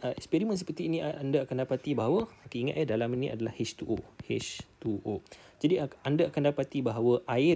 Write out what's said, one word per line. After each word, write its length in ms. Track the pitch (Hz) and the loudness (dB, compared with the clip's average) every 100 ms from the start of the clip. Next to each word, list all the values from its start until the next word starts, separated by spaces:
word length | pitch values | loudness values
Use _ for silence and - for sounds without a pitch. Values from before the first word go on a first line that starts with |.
uh, 80 | 127 | -6
eksperimen 460 | - - 165 220 190 | -6 -2 0 0 -2
seperti 320 | 180 156 165 | -4 -4 -2
ini, 80 | 160 | -2
uh, 160 | 151 143 | -2 -4
anda 320 | 139 139 135 | 0 0 0
akan 160 | 127 | -2
dapati 320 | 131 131 147 123 | -2 -2 0 0
bahawa, 320 | 113 190 226 - - | 2 2 -2 -10 -10
okey, 220 | 117 131 | -4 -2
ingat, 80 | 151 | 0
eh, 80 | 151 | 0
dalam 220 | 110 117 127 | 0 0 -2
ini 160 | 139 | -4
adalah 240 | 110 113 - | -4 -4 -4
H 240 | 110 - | -6 -6
two 160 | - 104 | -4 -4
O. 20 | - - - | -4 -12 -6
H 320 | 113 - - - _ | -4 -4 -10 -14 _
two 160 | 113 101 110 | -4 -4 -4
O. 160 | 101 - - - - | -6 -8 -20 -20 0
Jadi, 160 | 151 175 | 2 2
ak-, 160 | 135 - | 0 -4
anda 240 | 135 151 165 | 0 2 2
akan 240 | 147 143 | 2 2
dapati 320 | 147 135 143 | 2 -2 0
bahawa 400 | 123 110 120 120 - | 0 2 4 4 2
air 240 | 123 160 | 4 4